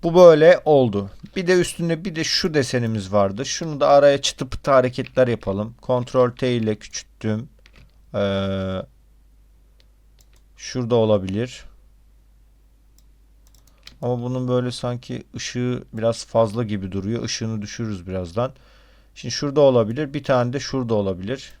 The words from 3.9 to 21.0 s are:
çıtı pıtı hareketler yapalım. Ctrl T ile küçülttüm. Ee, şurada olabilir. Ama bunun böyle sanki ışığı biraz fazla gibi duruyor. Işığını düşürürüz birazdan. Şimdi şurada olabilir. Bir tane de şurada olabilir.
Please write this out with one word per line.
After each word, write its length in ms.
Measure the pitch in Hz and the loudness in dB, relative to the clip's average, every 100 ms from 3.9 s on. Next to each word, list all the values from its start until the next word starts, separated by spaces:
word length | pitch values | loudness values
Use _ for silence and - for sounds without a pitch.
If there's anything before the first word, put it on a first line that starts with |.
| 143 143 139 | 6 6 4
çıtı 260 | - - 131 | -2 -6 -8
pıtı 220 | - - | -6 2
hareketler 580 | 135 127 123 127 - 127 | 2 2 -4 -6 0 0
yapalım. 460 | 113 - 98 107 120 | 0 -4 -6 -6 -12
Ctrl 480 | - 127 123 131 123 | -4 -4 -2 0 0
T 220 | 120 127 120 | 0 -2 -2
ile 180 | 110 | -2
küçülttüm. 760 | 107 - - - _ 110 107 123 _ - - - _ _ | -4 -8 -16 -16 _ -6 -4 -6 _ -20 -20 -20 _ _
Ee, 680 | - 101 98 98 95 95 95 - _ _ _ _ _ _ _ _ _ _ _ _ _ _ _ _ _ | -4 -2 -2 -4 -4 -4 -6 -10 _ _ _ _ _ _ _ _ _ _ _ _ _ _ _ _ _
şurada 380 | - 131 120 | -10 -6 0
olabilir. 720 | 120 110 104 95 98 127 - - - _ _ _ _ _ _ _ _ _ _ _ _ _ _ _ _ _ _ _ _ - - | 2 4 2 0 -4 -6 -10 -20 -20 _ _ _ _ _ _ _ _ _ _ _ _ _ _ _ _ _ _ _ _ -20 -8
Ama 200 | 123 123 | -4 -4
bunun 260 | 120 127 127 | -4 -4 0
böyle 220 | 123 123 | 0 -2
sanki 520 | 123 123 123 - 123 - - | -6 -8 -8 -10 -12 -12 -12
ışığı 480 | - 123 123 123 - | -10 -6 -4 -4 -8
biraz 320 | 113 113 113 - | -4 -2 -2 -2
fazla 380 | 117 113 107 | 0 2 0
gibi 280 | 113 104 95 | -4 -6 -6
duruyor. 320 | 98 95 117 | -6 -6 -6
Işığını 380 | 117 - 113 113 | -6 -6 -6 -6
düşürürüz 440 | 104 - 117 98 87 | -10 -10 -8 -8 -8
birazdan. 460 | 92 90 90 131 - - - _ _ _ | -8 -6 -4 -6 -8 -20 -20 _ _ _
Şimdi 180 | - 131 | -14 -10
şurada 280 | - 147 139 | -6 -4 4
olabilir. 540 | 139 127 107 120 151 | 4 6 2 -2 -6
Bir 100 | 143 | -8
tane 280 | - 127 120 | -2 0 0
de 80 | 135 | -4
şurada 340 | - 135 120 | -6 -6 -2
olabilir. 580 | 110 | -2